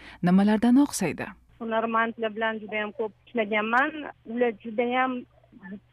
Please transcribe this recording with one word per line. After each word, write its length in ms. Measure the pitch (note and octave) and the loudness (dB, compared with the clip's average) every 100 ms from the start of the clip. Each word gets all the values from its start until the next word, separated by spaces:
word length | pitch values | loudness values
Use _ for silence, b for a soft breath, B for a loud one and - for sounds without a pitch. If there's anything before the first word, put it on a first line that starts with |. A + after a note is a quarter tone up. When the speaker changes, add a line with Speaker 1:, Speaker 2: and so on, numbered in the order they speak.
| B B | B B
Speaker 1:
nimalardan 640 | F3 F#3 G3+ G#3+ A#3+ B3+ | 4 6 6 4 6 6
oqsaydi? 460 | C#4+ - F3 - - F#3+ _ _ | 4 2 -4 -4 -8 -12 _ _
Speaker 2:
Hunarmandlar 760 | A3+ A3+ A3+ A3+ A3+ A3+ A3 G#3+ | -4 -2 0 0 0 -2 -6 -4
bilan 240 | A3 A3 | -4 -4
juda 240 | G#3 G#3+ | -6 -6
ham 80 | G#3 | -6
ko'p 220 | - G#3+ - | -6 -8 -8
ishlaganman. 880 | - A#3+ G#3+ G#3+ G#3+ A#3+ D4 D#4 C#4+ - - | -8 -4 -2 -2 0 0 0 -4 -12 -14 -10
Ular 260 | A#3 B3 G#3 | -2 -2 -2
juda 300 | A3+ A3 A#3+ | -8 -4 -2
ham 300 | B3+ C4 B3 - _ _ - F#3+ G3+ _ | 0 -2 -4 -10 _ _ -20 -18 -18 _